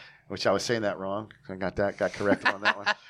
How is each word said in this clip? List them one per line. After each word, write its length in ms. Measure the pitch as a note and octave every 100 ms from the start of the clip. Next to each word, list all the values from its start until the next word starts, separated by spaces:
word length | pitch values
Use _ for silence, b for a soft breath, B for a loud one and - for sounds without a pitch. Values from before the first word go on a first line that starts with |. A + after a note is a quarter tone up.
| B B B
which 200 | F#2+ G2+
I 40 |
was 120 | G2
saying 180 | - A#2
that 160 | G2+ F2
wrong. 340 | F#2+ G2+ A2 - -
I 60 |
got 220 | F#2 F#2 F#2+
that, 240 | G2+ -
got 140 | F#2+
corrected 380 | - G2+ - -
on 100 | G3
that 160 | G#3 G3+
one. 100 | G3+ - -